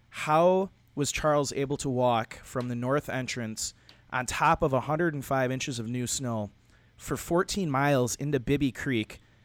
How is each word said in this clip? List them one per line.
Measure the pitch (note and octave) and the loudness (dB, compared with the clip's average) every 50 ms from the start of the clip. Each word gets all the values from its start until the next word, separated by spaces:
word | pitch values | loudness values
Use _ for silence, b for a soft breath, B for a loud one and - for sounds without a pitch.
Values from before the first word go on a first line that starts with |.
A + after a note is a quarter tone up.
| b b | b b
how | - - - D#3 D3+ D#3+ E3+ F3+ F#3 F#3 F#3+ F#3 - _ _ _ _ | -12 -6 0 2 4 6 6 6 6 4 2 -2 -6 _ _ _ _
was | C#3+ C#3+ - - | -2 -2 -2 -2
Charles | - - D3+ D3 D3 C#3+ - - | 0 2 2 4 2 2 0 -2
able | - C#3 C3 C#3+ - | -2 -2 -2 -2 -2
to | - C#3+ | -2 -2
walk | B2+ B2 B2 B2 A#2 A2+ A2 - - - - | 0 2 2 4 2 2 0 -2 -8 -16 -14
from | - - C3 B2 B2 | -8 -6 -6 -4 -4
the | A#2+ | -4
north | A#2+ B2 B2+ C#3 D3+ - - | -4 -2 0 0 0 0 -2
entrance | - C3 B2 A2+ - B2+ A#2 A2 A2 - - - b b b b b b b b | -4 -4 -4 -4 -6 -6 -6 -6 -6 -6 -8 -8 b b b b b b b b
on | - B2+ B2 | -4 -4 -4
top | - - - D3+ D3+ E3 - E3+ | -4 0 2 4 4 4 4 2
of | D3 C3 | 2 2
a | B2+ | 0
hundred | A2 B2+ D3+ D#3 F3 E3+ D3 | 0 0 0 0 0 0 -2
and | C#3+ B2+ | -4 -4
five | - C#3 C3 C3 B2 | -2 0 0 0 0
inches | C3 C3 - - B2+ A#2 | -2 -4 -4 -6 -6 -6
of | A2 A2+ | -6 -4
new | B2 B2 B2 A2+ | -4 -4 -4 -4
snow | - - C3+ A#2+ A#2 A2 G#2 G2+ - _ b b b b b b b - | -4 -4 -4 -4 -4 -4 -4 -6 -10 _ b b b b b b b -14
for | - - D3+ | -8 -6 -6
fourteen | - - - E3+ F3 F#3+ - - G#3 F#3+ D#3 | -6 -2 0 2 2 2 0 -2 -2 -2 0
miles | C3+ C3 C#3+ D3 C#3+ B2+ B2 A2+ - | 2 2 4 4 4 4 4 2 0
into | - C#3 D3 D3 C3 | -4 -2 -2 -2 0
Bibby | A2+ - C#3+ C#3+ C#3+ C3 | 0 0 0 2 2 0
Creek, | - - - D3 B2+ A2 G#2+ - - - b b b b | -2 -2 -2 0 0 0 0 -2 -6 -14 b b b b